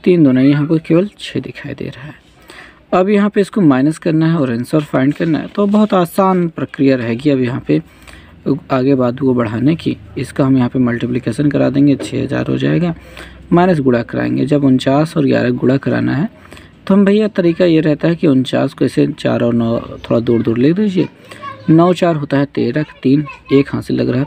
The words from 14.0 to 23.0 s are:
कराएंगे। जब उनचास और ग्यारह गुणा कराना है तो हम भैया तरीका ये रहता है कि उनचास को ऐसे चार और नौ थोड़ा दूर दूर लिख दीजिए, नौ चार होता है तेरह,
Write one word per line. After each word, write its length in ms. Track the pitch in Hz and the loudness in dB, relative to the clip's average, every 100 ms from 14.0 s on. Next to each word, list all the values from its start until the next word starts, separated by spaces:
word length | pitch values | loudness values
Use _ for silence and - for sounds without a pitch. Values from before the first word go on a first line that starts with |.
कराएंगे। 440 | 117 123 120 131 131 | -2 -6 -4 -2 0
जब 180 | 147 | 2
उनचास 520 | 135 131 135 139 160 165 | 2 2 2 0 0 0
और 80 | |
ग्यारह 260 | 135 120 117 | 0 0 0
गुणा 260 | 123 123 139 | 0 0 0
कराना 380 | - 120 123 | 0 -2 -2
है 140 | 127 214 - - - - - - | -2 -4 -8 -20 -20 -20 -10 0
तो 80 | |
हम 100 | 196 | 2
भैया 220 | 196 208 214 | 4 2 0
तरीका 360 | 208 170 170 | 0 0 2
ये 160 | 180 160 | 2 2
रहता 280 | 156 147 165 | 2 0 -2
है 80 | 170 | 0
कि 100 | 170 | 2
उनचास 460 | 131 127 127 135 | 2 0 -2 -2
को 100 | - | -2
ऐसे 220 | 135 - 143 151 | -2 0 -2 -2
चार 240 | 131 117 | -2 0
और 120 | 117 | 0
नौ 240 | 117 117 117 | 0 0 -4
थोड़ा 380 | - - - 120 | -6 -12 -2 -2
दूर 220 | 123 117 | 2 0
दूर 160 | 113 117 | 0 2
लिख 160 | 135 180 | 2 2
दीजिए, 320 | 214 185 - - - - - - - | 0 -2 -4 -6 -20 -18 -16 -8 2
नौ 220 | 160 175 | 4 4
चार 240 | 180 175 160 | 2 0 -2
होता 220 | 143 139 | -2 -2
है 80 | 139 | -2
तेरह, 380 | - 117 151 151 - | -2 -2 -2 -6 -4